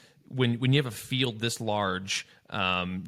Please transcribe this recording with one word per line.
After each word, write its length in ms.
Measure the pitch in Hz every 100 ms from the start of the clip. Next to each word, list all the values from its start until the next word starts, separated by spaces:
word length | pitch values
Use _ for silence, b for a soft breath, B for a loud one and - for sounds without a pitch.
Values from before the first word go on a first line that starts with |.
| B B -
when, 320 | 127 127 117
when 120 | 127
you 60 | 139
have 80 | 131
a 100 | 104
field 440 | - 131 131 107
this 200 | 117 -
large, 680 | 110 104 98 92 95 - B B -
um, 540 | - 92 90 90 92